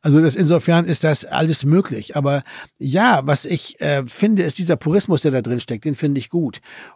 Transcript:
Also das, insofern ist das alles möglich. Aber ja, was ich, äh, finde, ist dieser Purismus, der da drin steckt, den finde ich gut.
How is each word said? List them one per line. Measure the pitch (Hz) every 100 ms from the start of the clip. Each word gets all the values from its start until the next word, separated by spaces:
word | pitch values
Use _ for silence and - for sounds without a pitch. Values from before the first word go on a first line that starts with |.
Also | 156 147
das, | 160
insofern | 127 156 170 - 170
ist | 170 160
das | 160 143
alles | - 131 160 151
möglich. | 139 175 190 113 - 147
Aber | 139 139 - - - _
ja, | 135 170 240 185
was | 135 139
ich, | 147 170 - -
äh, | 151 139 123
finde, | - 208 202
ist | 170 -
dieser | 170
Purismus, | 156 151 196 - 160
der | 156
da | 131
drin | 113 120
steckt, | - 113
den | 151
finde | 139 151 139
ich | 110
gut. | 170 139 - - - -